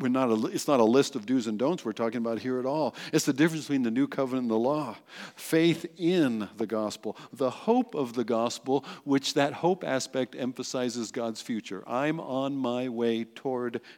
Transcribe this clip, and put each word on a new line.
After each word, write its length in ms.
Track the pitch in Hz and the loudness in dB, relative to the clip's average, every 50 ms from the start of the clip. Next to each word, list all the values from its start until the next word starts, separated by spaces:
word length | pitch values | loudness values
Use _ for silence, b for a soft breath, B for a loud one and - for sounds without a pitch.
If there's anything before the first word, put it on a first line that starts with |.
we're 80 | 156 123 | 0 0
not 220 | 123 131 131 123 | 2 4 4 4
a, 160 | 113 110 113 170 | 2 2 2 0
it's 200 | 208 170 - - | -2 -2 0 2
not 120 | 147 127 | 4 6
a 40 | 113 | 6
list 320 | 110 117 135 139 - - | 8 8 6 6 4 2
of 80 | 127 104 | -6 -2
do's 220 | 104 131 135 113 | 0 0 0 0
and 120 | 117 107 104 | 0 -2 0
don'ts 240 | 120 143 180 175 - | 0 0 0 -2 -4
we're 100 | 117 107 | -6 -4
talking 260 | - 117 113 113 127 | -2 -4 -4 -2 -2
about 200 | 113 117 117 107 | -2 -2 -4 -4
here 200 | 107 127 127 127 | -4 -4 -4 -2
at 80 | 123 | -2
all. 280 | 131 139 156 151 151 - B B B | -2 -2 -2 -2 -2 -4 B B B
It's 140 | B 156 - | B 2 2
the 80 | - 139 | 2 2
difference 320 | 127 151 170 165 156 131 | 4 4 4 4 0 -4
between 180 | - 143 135 127 | 0 0 2 2
the 80 | 113 | 2
new 160 | 113 123 139 | 2 2 0
covenant 360 | 139 135 - 135 131 123 131 123 | 0 0 -2 -2 0 0 -2 0
and 80 | 117 | 0
the 80 | 110 110 | 2 2
law. 380 | 117 127 147 151 151 120 104 - - B B B B B B | 2 2 0 0 -2 -6 -10 -12 -16 B B B B B B
Faith 520 | B - - - 165 165 170 160 160 - 170 - | B -4 2 4 6 6 6 4 2 -2 -10 -8
in 500 | - 180 165 185 185 156 131 117 110 104 95 - 104 | -2 0 2 4 4 4 2 2 0 -4 -6 -6 -6
the 80 | 113 | -4
gospel, 500 | 98 110 107 107 104 101 - - 110 101 B B B B | -2 -2 -2 -2 -2 -4 -6 -8 -10 -10 B B B B
the 160 | 120 135 127 | -2 -2 0
hope 460 | 120 - - - 233 247 247 - - | -2 -2 0 2 2 2 2 0 -2
of 180 | 151 143 120 117 | -4 -4 -2 -2
the 120 | 123 120 | -2 -2
gospel, 600 | 107 120 113 117 120 - - - 131 131 143 - B B B B | 0 0 0 0 0 -2 -4 -2 0 0 0 0 B B B B
which 280 | 147 139 135 - - - | 2 2 2 2 2 2
that 220 | 147 143 147 143 | 2 2 2 0
hope 280 | - - 170 185 180 - | 0 0 0 0 0 0
aspect 540 | 160 135 131 - - - 135 127 - - | -2 -2 -2 -2 -2 -2 -2 -4 -4 -4
emphasizes 720 | 135 139 123 127 123 127 - - 135 123 123 110 120 113 101 | -6 -6 -6 -4 -6 -6 -6 -4 -4 -2 -2 -2 -4 -6 -6
God's 300 | - 131 117 113 110 - | -4 -4 -4 -4 -6 -6
future. 420 | - - 123 110 - - 101 92 - | -6 -6 -6 -6 -6 -8 -10 -10 -8
I'm 340 | - 117 123 139 151 156 160 | -6 -4 -2 -2 -2 -2 -4
on 340 | - - 131 131 135 139 143 | -4 -4 -4 -2 -2 -2 -2
my 360 | 139 131 123 120 123 127 131 | -2 -2 -2 -2 -2 -2 -4
way 340 | 120 113 117 117 113 113 117 | -2 0 0 2 0 0 -2
toward 560 | 113 - - - 139 131 123 123 120 117 117 - B B | -6 -10 -10 -6 -4 -4 -2 -4 -4 -6 -8 -10 B B